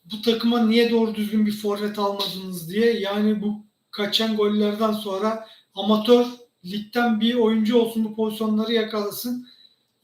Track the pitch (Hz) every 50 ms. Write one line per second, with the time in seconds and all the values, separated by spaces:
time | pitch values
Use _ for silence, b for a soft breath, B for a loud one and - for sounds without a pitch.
0 | _ 165 220 214 - 233 220 226 233 233 240 233 226 214 226 233 233 233 233 226
1 | 226 220 214 214 208 208 220 214 214 208 208 - 214 202 202 202 208 208 - 208
2 | 202 202 202 196 196 170 175 190 190 185 180 170 160 165 185 220 233 233 220 190
3 | 196 196 202 214 214 214 214 208 208 208 208 - - _ _ _ _ _ - 208
4 | 208 208 - 220 220 220 214 208 208 208 208 208 208 208 208 214 226 220 208 -
5 | - 202 190 196 214 220 226 B B B B B B _ _ 196 202 208 214 214
6 | 220 247 240 240 240 - - - - _ _ _ - 180 202 214 214 - - 240
7 | 240 233 220 208 226 233 247 247 220 220 226 220 214 214 247 233 226 220 - 226
8 | 220 214 - 220 220 214 214 - 220 214 214 214 226 233 233 220 214 214 220 214
9 | 202 202 - - - 247 247 247 B B B B B B B B B _ _ _